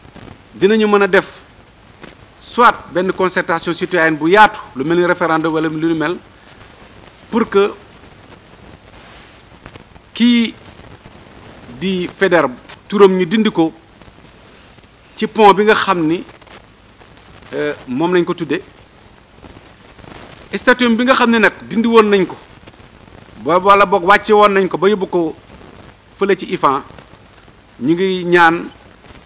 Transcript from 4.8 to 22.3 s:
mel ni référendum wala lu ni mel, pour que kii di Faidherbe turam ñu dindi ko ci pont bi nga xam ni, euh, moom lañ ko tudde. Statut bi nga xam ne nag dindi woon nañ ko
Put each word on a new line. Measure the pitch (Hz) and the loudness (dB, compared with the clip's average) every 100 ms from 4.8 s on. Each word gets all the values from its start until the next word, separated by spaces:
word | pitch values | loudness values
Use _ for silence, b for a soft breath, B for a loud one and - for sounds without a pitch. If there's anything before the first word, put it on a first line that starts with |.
mel | 135 160 | -2 0
ni | 175 | 0
référendum | 175 170 160 160 | 0 -2 -2 -2
wala | 156 160 | -4 -4
lu | 156 165 | -4 -4
ni | 160 | -2
mel, | 151 180 - - - - - - - - - - - | -4 -6 -12 -20 -20 -20 -20 -20 -20 -20 -20 -20 -8
pour | 226 226 | -4 -2
que | 196 202 - - - - - - - - - - - - - - - - - - - - - - - - | 0 -2 -4 -20 -20 -20 -20 -20 -20 -20 -20 -20 -20 -20 -20 -20 -20 -20 -20 -20 -20 -20 -20 -20 -20 -16
kii | - 240 233 226 - - - - - - - - - - - - 120 | -2 2 2 0 -6 -20 -20 -20 -20 -20 -20 -20 -20 -20 -20 -20 -10
di | 180 185 180 | -6 -4 -6
Faidherbe | - 190 175 143 123 - - - | -2 2 2 0 -4 -18 -20 -8
turam | 202 196 190 | 2 2 2
ñu | 180 | -2
dindi | 214 214 | -2 -2
ko | - 160 - _ - - - - - - - - - - _ - - | -2 -4 -6 _ -20 -20 -20 -20 -20 -20 -20 -20 -20 -20 _ -20 -10
ci | 214 | -6
pont | - 208 | 4 4
bi | 185 | 6
nga | 214 208 | 2 2
xam | - 185 156 | 0 0 -2
ni, | 175 - - - - - - - - - - - - - | -4 -6 -20 -20 -20 -20 -20 -20 -20 -20 -20 -20 -20 -12
euh, | 139 147 - - | -8 -6 -8 -8
moom | 127 170 | -4 0
lañ | 180 175 | 0 -2
ko | |
tudde. | 170 156 151 - - - - - - _ - - - - - - - - - - - - | -4 -6 -6 -8 -20 -20 -20 -20 -20 _ -20 -20 -20 -20 -20 -20 -20 -20 -20 -20 -20 -10
Statut | 196 - 247 247 | -4 0 0 2
bi | 226 247 | 0 2
nga | |
xam | 254 240 | 2 2
ne | 233 | 2
nag | 196 - 117 | 2 0 -6
dindi | 202 233 | -4 2
woon | 226 214 | 4 4
nañ | 202 | 2
ko | 180 | 0